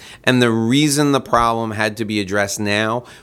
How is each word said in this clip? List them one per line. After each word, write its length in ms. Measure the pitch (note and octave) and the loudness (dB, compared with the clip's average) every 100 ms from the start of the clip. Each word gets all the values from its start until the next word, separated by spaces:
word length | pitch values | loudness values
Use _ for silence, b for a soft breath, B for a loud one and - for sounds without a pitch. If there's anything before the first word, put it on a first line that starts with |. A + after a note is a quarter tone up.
| B B | B B
And 180 | - B2+ | 0 2
the 100 | A#2+ | 4
reason 600 | A2+ A2+ C3+ D3+ C#3+ C#3+ | 2 2 2 2 2 2
the 100 | C#3 | 0
problem 500 | - A#2 A#2 A#2 A2+ | 0 2 2 0 -4
had 240 | G#2 G#2+ G#2+ | -4 -4 -4
to 80 | G#2 | -4
be 140 | G#2+ | -4
addressed 400 | F#2+ G2+ G2+ - | -2 -2 -2 -4
now 440 | G#2 G#2 A2 A#2+ B B | -2 -2 -2 -4 B B